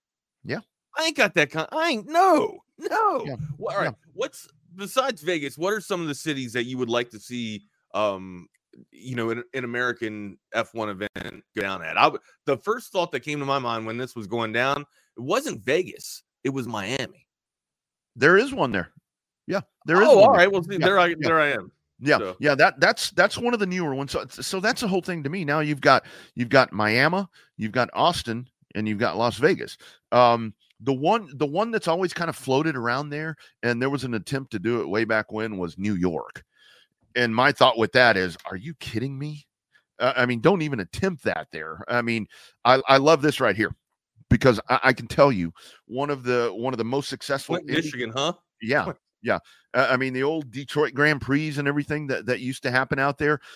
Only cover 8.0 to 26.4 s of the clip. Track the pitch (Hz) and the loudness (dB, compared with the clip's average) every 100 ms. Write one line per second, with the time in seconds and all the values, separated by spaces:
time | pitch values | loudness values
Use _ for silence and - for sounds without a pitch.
8 | 107 95 95 90 - _ _ - _ 62 | -2 -2 -8 -16 -20 _ _ -20 _ _
9 | 123 123 113 117 120 131 123 120 123 120 | -10 -4 -4 -4 -8 -10 -8 -4 -4 -4
10 | 113 107 101 - _ 110 113 113 107 95 | -8 -8 -12 -16 _ -6 -6 -6 -6 -6
11 | 104 - - - _ 110 98 95 80 85 | -8 -10 -14 -16 _ -8 -6 -6 -4 0
12 | 147 - - _ - 135 - 240 - 190 | 2 0 -10 _ -6 -4 -4 -6 -6 -4
13 | 170 135 151 147 139 139 120 113 110 117 | -4 -6 -8 -6 -2 -2 -2 -4 -6 -8
14 | 127 120 101 117 113 113 131 143 143 _ | -10 -10 -6 -4 -2 0 0 -2 -6 _
15 | _ - 127 220 294 135 101 160 151 - | _ -12 -4 -2 -2 -6 -2 -2 -2 -10
16 | - - _ _ 135 135 120 110 98 135 | -16 -18 _ _ -6 -6 -6 -6 -4 -6
17 | 117 - _ _ _ _ _ _ _ _ | -8 -12 _ _ _ _ _ _ _ _
18 | _ - 147 190 269 247 139 98 82 _ | _ 2 6 6 4 0 -2 -2 -6 _
19 | _ _ _ _ - 190 - _ - 175 | _ _ _ _ -8 -8 -8 _ 0 6
20 | 247 226 220 214 185 196 175 190 170 190 | 8 10 10 8 6 4 -2 0 4 6
21 | 175 165 151 160 147 120 92 _ _ _ | 4 2 2 4 4 0 -6 _ _ _
22 | 135 127 98 92 147 139 180 139 175 - | 2 2 2 0 0 4 4 4 2 2
23 | - - 190 - 240 233 190 185 160 135 | -2 2 2 2 -4 -2 -2 -2 -2 -4
24 | 139 147 135 - - 190 202 - 214 190 | -4 -6 -8 -10 -8 -4 -2 -2 -2 -2
25 | 175 170 139 190 151 151 151 147 143 123 | -4 -6 -6 -6 -2 -2 -2 2 4 4
26 | - - - - | 2 -12 -14 -8